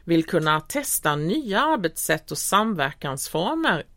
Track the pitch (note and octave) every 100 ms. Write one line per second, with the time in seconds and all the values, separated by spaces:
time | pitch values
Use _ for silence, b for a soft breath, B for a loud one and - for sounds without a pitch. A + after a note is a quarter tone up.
0 | - E3 D#3+ E3+ D#3 D#3 - D4 C4+ -
1 | D#3 D3 D#3+ D4 A#3+ G3+ D4+ D4 E3 -
2 | - D#3 - D3 - G3 A3 F3 C#3 -
3 | D3 C3+ - D#3 G3+ D#4+ D#4 E3 -